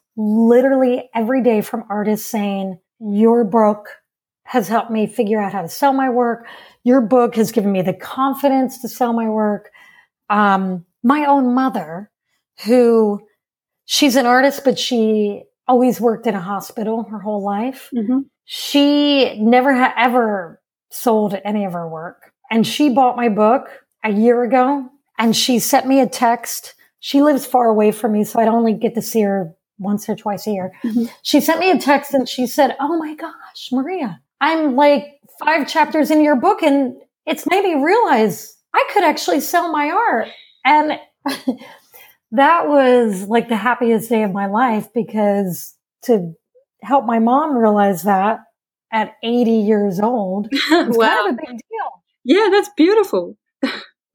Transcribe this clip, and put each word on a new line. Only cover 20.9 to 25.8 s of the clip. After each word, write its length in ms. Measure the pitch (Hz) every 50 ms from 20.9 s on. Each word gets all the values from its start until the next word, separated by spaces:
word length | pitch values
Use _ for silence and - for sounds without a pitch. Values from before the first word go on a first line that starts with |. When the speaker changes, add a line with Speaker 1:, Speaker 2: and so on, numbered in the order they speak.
Speaker 1:
sold 440 | - - - 240 220 214 208 202 196 190 -
any 200 | 208 214 214 202
of 80 | 185
her 160 | 175 175 170 160
work. 440 | 160 156 165 185 - _ _ _ _ _ _ -
And 120 | 220 226 214
she 240 | - - - 294 294
bought 280 | 226 269 254 247 247
my 120 | 240 240 233
book 400 | 202 208 214 214 247 277 - - - - _ _ _ _ -
a 80 | 220
year 320 | 196 208 226 240 233 240 247
ago, 440 | 214 262 254 254 269 285 277 254 254 _ _ _ _ _ -
and 160 | 226 226 220
she 240 | - - - 247 220
sent 300 | - - 285 254